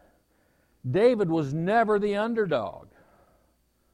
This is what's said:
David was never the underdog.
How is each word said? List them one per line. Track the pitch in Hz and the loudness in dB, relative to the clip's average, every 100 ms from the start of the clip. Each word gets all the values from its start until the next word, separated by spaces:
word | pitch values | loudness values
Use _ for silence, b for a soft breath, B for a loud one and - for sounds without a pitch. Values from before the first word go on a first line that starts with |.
| b b b b b b b b 127 | b b b b b b b b -4
David | 156 240 233 180 | 2 4 4 0
was | 165 139 | 0 -2
never | 156 175 226 214 208 | -2 0 2 2 0
the | 208 202 | 0 -2
underdog. | 226 226 202 135 98 71 - b b b b b b b _ _ _ | -2 -2 0 -2 -4 -10 -20 b b b b b b b _ _ _